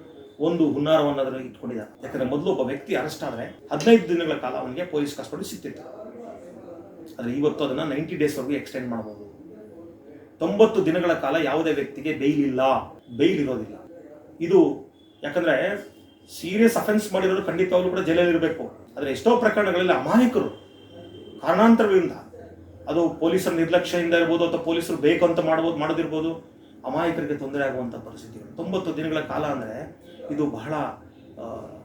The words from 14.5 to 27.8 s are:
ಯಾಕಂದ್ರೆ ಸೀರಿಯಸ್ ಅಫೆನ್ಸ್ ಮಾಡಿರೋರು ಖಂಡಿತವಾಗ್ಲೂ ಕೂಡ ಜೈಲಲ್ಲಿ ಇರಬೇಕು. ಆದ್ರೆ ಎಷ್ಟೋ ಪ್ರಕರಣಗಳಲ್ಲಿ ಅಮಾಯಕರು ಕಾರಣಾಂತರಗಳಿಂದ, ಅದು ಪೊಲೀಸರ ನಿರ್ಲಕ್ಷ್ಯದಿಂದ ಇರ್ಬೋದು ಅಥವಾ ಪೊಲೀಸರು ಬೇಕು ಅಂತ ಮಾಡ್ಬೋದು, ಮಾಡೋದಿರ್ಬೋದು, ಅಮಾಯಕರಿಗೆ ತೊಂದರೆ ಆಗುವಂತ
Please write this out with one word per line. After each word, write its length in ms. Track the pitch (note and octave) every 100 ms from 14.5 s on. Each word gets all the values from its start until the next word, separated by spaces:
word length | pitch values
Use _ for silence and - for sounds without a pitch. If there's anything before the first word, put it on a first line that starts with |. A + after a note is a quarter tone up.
| F#3+ D#3 - - _ _ -
ಯಾಕಂದ್ರೆ 640 | D3 F3 E3 C3+ F#3 G3+ - - - _ - -
ಸೀರಿಯಸ್ 360 | E3+ G#3 A3+ -
ಅಫೆನ್ಸ್ 360 | - G#3+ -
ಮಾಡಿರೋರು 320 | F#3+ F#3 F#3+
ಖಂಡಿತವಾಗ್ಲೂ 460 | E3 E3+ F3+ F3+ F3+
ಕೂಡ 100 | F#3
ಜೈಲಲ್ಲಿ 300 | D#3+ E3+ F3
ಇರಬೇಕು. 460 | E3 D#3+ - - - - -
ಆದ್ರೆ 140 | C#3
ಎಷ್ಟೋ 260 | B2+ A3+ A#3+
ಪ್ರಕರಣಗಳಲ್ಲಿ 560 | A3 G#3+ F#3+ F3 F3+
ಅಮಾಯಕರು 580 | D#3 D3 A3 A#3+ - D3 - - - - - - - - -
ಕಾರಣಾಂತರಗಳಿಂದ, 720 | D3+ F#3 A3+ A3+ G#3+ F#3 E3 - - - - - - - -
ಅದು 200 | D#3+ E3
ಪೊಲೀಸರ 420 | - E3 F#3 F3+
ನಿರ್ಲಕ್ಷ್ಯದಿಂದ 640 | E3 D#3+ F3 F3 F3 E3
ಇರ್ಬೋದು 340 | E3+ E3 E3+ E3
ಅಥವಾ 140 | E3
ಪೊಲೀಸರು 340 | E3 E3 D#3 D#3+
ಬೇಕು 280 | D3 F3
ಅಂತ 160 | E3+ E3
ಮಾಡ್ಬೋದು, 360 | D#3+ D#3+ E3 D3+
ಮಾಡೋದಿರ್ಬೋದು, 580 | D#3 D#3 D3+ D#3 E3 E3 - - - - B2+
ಅಮಾಯಕರಿಗೆ 480 | D3 E3+ D#3+ D3
ತೊಂದರೆ 300 | C#3+ C3+ C#3+
ಆಗುವಂತ 300 | C3+ B2+